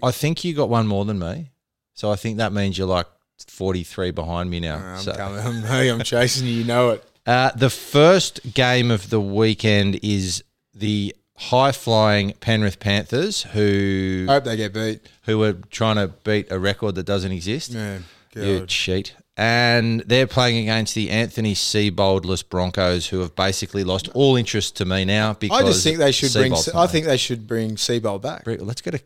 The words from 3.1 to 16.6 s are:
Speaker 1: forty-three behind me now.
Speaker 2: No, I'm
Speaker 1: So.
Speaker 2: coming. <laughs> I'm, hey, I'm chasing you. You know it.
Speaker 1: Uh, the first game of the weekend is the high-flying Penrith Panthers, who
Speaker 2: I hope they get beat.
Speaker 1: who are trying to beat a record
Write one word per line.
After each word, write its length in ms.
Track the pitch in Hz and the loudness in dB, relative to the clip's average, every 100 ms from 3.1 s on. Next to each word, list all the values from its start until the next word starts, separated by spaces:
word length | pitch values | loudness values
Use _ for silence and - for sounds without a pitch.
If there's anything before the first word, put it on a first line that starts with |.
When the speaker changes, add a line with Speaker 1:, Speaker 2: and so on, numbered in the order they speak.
| _ _ - - | _ _ -20 -20
Speaker 1:
forty-three 640 | - 95 92 85 - 90 | -6 -4 -4 -6 -6 -6
behind 380 | 82 80 85 90 | -4 -6 -4 -4
me 100 | 87 | -6
now. 180 | 82 76 | -6 -8
Speaker 2:
No, 60 | 92 | -10
I'm 120 | 92 | -10
Speaker 1:
So. 120 | 98 | -10
Speaker 2:
coming. 260 | - 98 101 | -8 -8 -8
<laughs> 40 | |
I'm, 180 | 120 117 | -6 -6
hey, 260 | 110 131 131 | -2 2 2
I'm 100 | 117 | 0
chasing 440 | 113 117 123 131 123 | 0 2 2 0 -2
you. 80 | |
You 100 | 117 | -2
know 260 | 117 120 123 | 0 2 2
it. 140 | 107 - _ - | 0 -6 _ 0
Speaker 1:
Uh, 240 | 123 131 113 | 2 2 2
the 140 | 131 | 0
first 840 | - - 143 160 185 - - 123 | 0 0 6 8 8 2 -6 -4
game 360 | 135 123 123 120 | 0 2 4 2
of 200 | 107 - | 0 0
the 100 | 110 | -2
weekend 760 | 98 101 110 104 110 101 101 95 | 0 2 2 2 2 4 2 0
is 400 | 104 101 92 87 - _ _ | -2 -2 -2 -6 -10 _ _
the 400 | 101 104 104 101 - _ - | -6 -2 -2 -4 -8 _ -18
high-flying 960 | - 123 139 127 - 110 107 104 101 - | 0 2 2 0 2 4 4 4 0 -4
Penrith 400 | - 110 104 - | 0 0 0 -2
Panthers, 640 | 101 101 - 120 196 202 | -2 -2 0 -2 -2 -4
who 840 | - 107 104 101 98 95 95 95 92 | -4 0 2 2 2 0 -2 -2 2
Speaker 2:
I 60 | |
hope 100 | 139 | 0
they 120 | 123 110 | 0 -4
get 160 | 107 | -4
beat. 280 | 104 110 107 - _ | -4 -4 -6 -12 _
Speaker 1:
who 180 | - 110 | -2 2
are 80 | 107 | 2
trying 440 | 92 - - 113 107 | 0 -8 -2 0 2
to 120 | 95 | -2
beat 420 | - 107 107 98 | -4 -2 -2 -2
a 80 | |
record 360 | 95 | -2